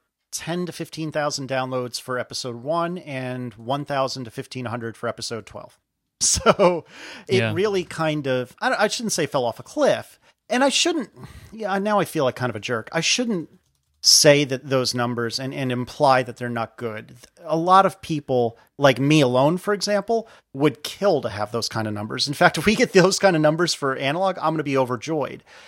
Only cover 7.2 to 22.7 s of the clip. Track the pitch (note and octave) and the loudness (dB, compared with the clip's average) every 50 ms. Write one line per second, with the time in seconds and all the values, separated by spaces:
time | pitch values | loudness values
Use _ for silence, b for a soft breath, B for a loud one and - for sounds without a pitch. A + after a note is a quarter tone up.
7.2 | B - G3 B2 A2+ A2 D#3 E3+ G3 G#3+ G3 F#3+ F3 - - - D#3+ D#3 D3+ D3+ | B -2 0 0 0 0 0 0 0 0 0 -2 -4 -6 -6 -4 -2 -2 -2 -2
8.2 | C#3 C#3 B2+ B2+ B2 A#2+ - _ G#3+ B3+ C4 - G#3 G#3 - - A#3+ G#3 - - | -2 -2 -2 -2 -4 -6 -8 _ -2 -2 0 0 0 0 0 -4 -4 -4 -2 -2
9.2 | D#3 - - C#3+ B2 A#2 A2 - B2 - - D4+ D4 A3 C3+ A2 A2 - - _ | -2 -2 0 -2 -2 -2 -4 -6 -12 -10 -2 0 2 2 2 0 -2 -8 -18 _
10.2 | b b b _ _ - A3 B3 C4+ C#4 - - - E4 F4 D#4+ G#3+ - _ - | b b b _ _ -4 0 2 2 2 2 2 0 0 0 -2 -4 -8 _ -18
11.2 | B B B B B B - A3 G#3+ F#3+ F#3+ G3 G3 G#3+ G#3 G3+ E3+ - - D#3+ | B B B B B B -12 -8 -4 -2 -2 -2 0 2 2 2 0 0 0 0
12.2 | C#3 B2+ - - B2+ B2+ G#2+ A2+ G2+ - B2 A2+ A2 - - E3 E3 - - - | 0 0 0 0 -4 -4 -4 -6 -6 -4 -4 -4 -4 -4 -4 -2 0 0 0 0
13.2 | B3+ A#3 A3 F3 D3+ - _ _ _ _ _ _ _ _ _ _ - - - - | 0 -2 -2 -4 -6 -8 _ _ _ _ _ _ _ _ _ _ 4 4 6 8
14.2 | - D3+ C#3+ C#3+ D3 B2+ C3+ B2 C3+ C#3+ C3+ C3 B2+ A#2 - B2 A#2+ B2 A#2+ A#2 | 8 8 8 8 4 0 -2 -6 -2 0 0 2 2 0 0 -2 -2 -2 -2 -2
15.2 | A#2 A#2 A2 - C3+ C3 C#3 C#3+ C#3 B2+ B2 B2 B2 A#2+ - - D3 C#3 C3 C3 | -4 -4 -4 -6 -8 -8 -6 -4 -4 -4 -2 -4 -4 -6 -2 2 4 6 6 4
16.2 | B2+ A#2+ A#2 - B2 B2 A#2+ A#2 A2+ A2 _ - A#2+ A#2 G#2+ G#2+ A#2 - - - | 2 0 -6 -8 -8 -6 -4 -6 -6 -8 _ -10 -10 -8 -8 -10 -12 -16 -20 -20
17.2 | - - _ - F3 D#3+ D#3 E3 E3 F3+ F#3 F#3+ G3 F#3 - - - - E3 D3 | -20 -20 _ -16 -4 -2 -2 0 4 6 8 8 8 6 2 -4 -6 -6 -4 -4
18.2 | - - C3+ B2 A#2+ A#2 A2+ b b b _ - C#3+ C#3 C3 B2 C3+ C#3+ D#3 D#3 | -2 0 2 2 2 2 -2 b b b _ 4 4 4 6 6 4 4 6 6
19.2 | C#3+ B2 B2 B2 C3+ D3 F3 F3+ - - G#3 G3 - G#3 G#3 G3+ G3 - A#3 A3 | 6 4 4 4 4 4 2 0 -2 -4 -4 -2 -2 -2 -2 -2 0 0 -2 -2
20.2 | A3 b b b b _ - C3+ D3 D3+ B2 - - - - - F#3+ G3+ F3 C#3 | -4 b b b b _ -4 0 0 0 0 -2 -8 -14 -6 0 2 2 2 2
21.2 | A#2+ A2+ G2 G#2 G#2 G#2 - A#2 G#2+ - - A2+ G#2+ G#2+ G#2+ G#2 G#2+ A2 C3 C3 | 0 -4 -6 -6 -6 -4 -4 -4 -6 -4 -4 -4 -4 -4 -4 -6 -8 -8 -6 -6
22.2 | - C#3 C#3+ - F3 E3+ - - D3 G3+ | -4 -4 0 4 4 4 4 4 2 2